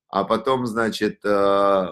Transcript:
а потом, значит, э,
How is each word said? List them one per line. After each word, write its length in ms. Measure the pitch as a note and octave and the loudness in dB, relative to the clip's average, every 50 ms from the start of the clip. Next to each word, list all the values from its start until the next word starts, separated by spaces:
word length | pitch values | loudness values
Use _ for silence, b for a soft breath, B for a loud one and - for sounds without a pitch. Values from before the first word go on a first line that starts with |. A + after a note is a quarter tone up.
| _ - | _ -6
а 160 | - G2 G2 | -4 -2 0
потом, 420 | G2 A2+ G#2+ - C3+ C3 B2+ B2 | 0 0 0 0 0 -2 0 -2
значит, 520 | A#2 G#2 A#2 A2+ A2 G2 - G#2+ G#2 G2 - - | -4 -2 -2 -2 -2 -2 -2 -4 -4 -4 -4 -2
э, 600 | G#2 G#2 G2 G2+ G2 G2 G2+ G2+ G2 G2 F#2+ F#2 E2+ | 0 0 2 2 2 2 2 4 2 2 2 0 -2